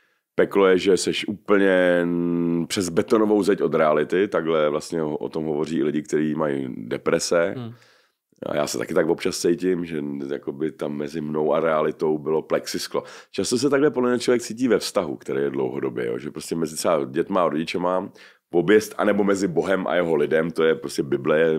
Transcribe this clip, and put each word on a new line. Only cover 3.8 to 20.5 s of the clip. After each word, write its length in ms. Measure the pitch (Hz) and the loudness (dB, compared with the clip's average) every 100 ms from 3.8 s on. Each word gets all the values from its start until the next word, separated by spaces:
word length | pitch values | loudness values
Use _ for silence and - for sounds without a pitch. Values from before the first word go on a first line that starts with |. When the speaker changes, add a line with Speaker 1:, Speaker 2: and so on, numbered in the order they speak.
| 78 76 76 90 104 | 4 2 2 0 0
Speaker 1:
takhle 400 | 87 80 80 76 | 0 0 2 2
vlastně 340 | 76 - 85 | 0 -4 -4
o, 140 | 76 76 | -4 -4
o 120 | - | -6
tom 160 | 80 | -6
hovoří 340 | 78 76 76 80 | -4 -4 -2 -2
i 40 | |
lidi, 200 | 73 76 | 0 -2
kteří 320 | 73 76 78 | -2 -2 -2
mají 340 | 76 76 69 65 - | -2 -2 -4 -6 -10
deprese. 800 | 52 69 76 82 - 87 90 127 | -8 -6 -2 -2 0 0 0 -4
Speaker 2:
Hmm. 160 | 117 120 _ _ _ _ _ - 50 | -12 -16 _ _ _ _ _ -14 -6
Speaker 1:
A 100 | 73 | -4
já 100 | 71 | -2
se 120 | 58 | -4
taky 160 | 58 | -2
tak 140 | 82 80 | 0 2
občas 300 | 85 92 - | 0 -2 0
cítím, 460 | 90 87 92 90 | 0 2 0 -2
že 180 | 85 78 71 69 69 | -4 -6 -6 -8 -8
jakoby 400 | 71 78 69 78 | -8 -8 -6 -6
tam 200 | - 76 73 | -4 -6 -6
mezi 240 | 73 80 | -8 -6
mnou 340 | 76 76 76 | -4 -2 0
a 60 | 78 | 2
realitou 580 | 80 78 78 76 80 78 | 2 2 0 -2 -2 -2
bylo 240 | 73 78 | -2 -2
plexisklo. 600 | - 78 - 90 - 69 - - - | -2 -4 -4 -8 -6 -6 -8 -16 -12
Často 280 | - 92 123 | -6 -2 0
se 120 | 139 | 2
takhle 200 | 139 147 | 2 2
podle 200 | 123 123 | 2 0
mě 80 | 123 | 0
člověk 240 | 127 120 | 2 0
cítí 260 | - 113 127 | 0 -2 2
ve 100 | 95 | 2
vztahu, 380 | - 101 80 64 | 2 -2 -2 -6
který 240 | - 69 | -6 -4
je 80 | 71 | -2
dlouhodobě, 560 | 67 64 67 65 58 58 | -2 -4 -4 -6 -4 -6
jo? 120 | 60 | -6
Že 120 | 71 | -8
prostě 240 | 78 - 82 | -10 -6 -4
mezi 200 | 80 78 | -4 -2
třeba 280 | 98 78 | 0 0
dětma 380 | 65 73 85 95 | 0 -2 0 2
a 40 | 82 | 2
rodičema, 600 | 76 80 92 87 92 95 - - _ _ | 0 -4 -2 -2 -2 -4 -14 -20 _ _
objezd, 400 | 85 85 107 - - | 0 6 4 4 -2
anebo 260 | 101 101 | 2 2
mezi 240 | 98 98 98 | 2 2 0
Bohem 380 | 80 85 95 - | 0 0 0 0
a 80 | |
jeho 200 | 85 85 78 | 0 2 2
lidem, 340 | 73 80 82 | 2 0 0